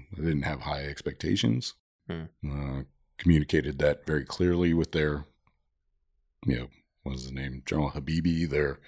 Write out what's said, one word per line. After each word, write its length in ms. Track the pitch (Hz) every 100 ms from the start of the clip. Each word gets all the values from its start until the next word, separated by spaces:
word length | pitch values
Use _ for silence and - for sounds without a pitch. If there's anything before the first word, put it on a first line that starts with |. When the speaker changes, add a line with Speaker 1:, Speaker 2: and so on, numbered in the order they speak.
| - -
Speaker 1:
they 60 | 80
didn't 180 | 73
have 180 | 71 69
high 220 | 73 71 71
expectations. 880 | 71 - 65 - - 117 123 - - _ _ -
Speaker 2:
Hmm. 160 | 82 82 - 73
Speaker 1:
Uh, 320 | 69 69 67 65 _ _ -
communicated 600 | 87 80 73 82 73 67
that 260 | 76 71 -
very 160 | 76 64
clearly 480 | - 90 87 87
with 200 | 82 78
their, 320 | 82 76 73 76 _ _ _ _ _ _ _ _ _ _ _ -
you 120 | 62
know, 100 | 64 - _ _
what 100 | 69
was 100 | 65
his 80 | 65
name? 320 | 65 67 65 -
General 260 | 76 71
Habibi, 580 | 76 67 80 82 82 82
their, 300 | 71 71 -